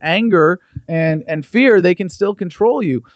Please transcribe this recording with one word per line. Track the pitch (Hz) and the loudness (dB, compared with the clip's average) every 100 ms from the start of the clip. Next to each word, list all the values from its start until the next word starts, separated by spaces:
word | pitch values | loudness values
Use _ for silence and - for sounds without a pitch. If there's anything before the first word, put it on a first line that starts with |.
anger | 156 185 233 185 156 180 _ - - | -4 -2 0 2 2 0 _ -18 -6
and, | 165 160 156 - | -2 -2 -2 -6
and | 156 147 | -8 -4
fear, | 226 262 208 | 0 4 4
they | 175 180 | 2 -2
can | 185 | -6
still | - 202 202 | -4 -4 -4
control | 180 - 220 285 | -8 -2 -2 0
you. | 190 123 - | -2 -6 -8